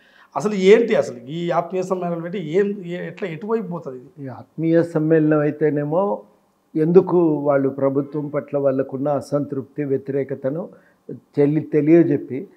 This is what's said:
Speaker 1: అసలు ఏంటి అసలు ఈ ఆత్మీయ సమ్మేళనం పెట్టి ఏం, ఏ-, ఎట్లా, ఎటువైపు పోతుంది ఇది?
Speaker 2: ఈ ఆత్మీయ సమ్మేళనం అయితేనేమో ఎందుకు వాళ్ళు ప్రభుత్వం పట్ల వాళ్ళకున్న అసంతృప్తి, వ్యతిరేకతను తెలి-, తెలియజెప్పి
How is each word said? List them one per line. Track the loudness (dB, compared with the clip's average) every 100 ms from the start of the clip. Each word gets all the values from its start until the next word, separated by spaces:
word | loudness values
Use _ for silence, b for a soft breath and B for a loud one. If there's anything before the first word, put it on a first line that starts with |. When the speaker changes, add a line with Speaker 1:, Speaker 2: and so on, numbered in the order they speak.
| b b b -6
Speaker 1:
అసలు | -4
ఏంటి | 2 6 6 6 0
అసలు | -2 -6
ఈ | -10 -8 -2
ఆత్మీయ | -2 -2 -4
సమ్మేళనం | -4 -4 -4 -6
పెట్టి | -8 -8 -4
ఏం, | 0 0 -2 -8
ఏ-, | -10 -10
ఎట్లా, | -8 -10
ఎటువైపు | -8 -4 -4 -4
పోతుంది | -10 -10 -14
ఇది? | -16 -16 -14
Speaker 2:
ఈ |
ఆత్మీయ | -14 -14 -4 2 2
సమ్మేళనం | 2 0 2 4 4 4
అయితేనేమో | 2 0 0 0 -2 0 0 -2 -8 _ _ _ _ -2
ఎందుకు | 4 6 6 2 2 0
వాళ్ళు | 0 2 0
ప్రభుత్వం | 0 0 0 -4 -6 -6
పట్ల | -6 -4 -2
వాళ్ళకున్న | 0 0 -2 -4 -2
అసంతృప్తి, | -4 -2 -4 -4 -6 -8 -6
వ్యతిరేకతను | -4 -4 -2 -4 -4 -4 -4 -4 -8 b b b -18
తెలి-, | -18 _ 0 2 2 0
తెలియజెప్పి | 0 6 6 6 2 -4 -10 -12